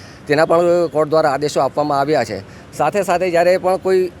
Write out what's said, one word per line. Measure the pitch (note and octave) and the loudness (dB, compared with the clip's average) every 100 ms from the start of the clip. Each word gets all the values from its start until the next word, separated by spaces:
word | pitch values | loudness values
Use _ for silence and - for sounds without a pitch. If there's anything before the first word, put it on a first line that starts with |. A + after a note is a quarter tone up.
| - - - | -20 -12 -2
તેના | D3 E3 | 2 4
પણ | E3+ F3 F3 E3 | 4 4 2 0
કોર્ટ | D3+ D3+ | 0 0
દ્વારા | D#3 D#3 | 2 2
આદેશો | C#3 D3 E3 | 0 -2 -2
આપવામાં | C3+ D3+ D3 C#3 | -2 -2 -2 0
આવ્યા | C#3 D3+ | 0 0
છે. | G#2+ G2 G2+ - - - | -2 -6 -12 -18 -10 -4
સાથે | D3+ G#3 | -2 0
સાથે | F#3+ F3 F#3 | 0 -2 0
જ્યારે | E3+ F3 F3+ | 2 2 2
પણ | F3 F#3 | 0 -2
કોઈ | F#3 F#3+ F3+ - | 0 0 0 -6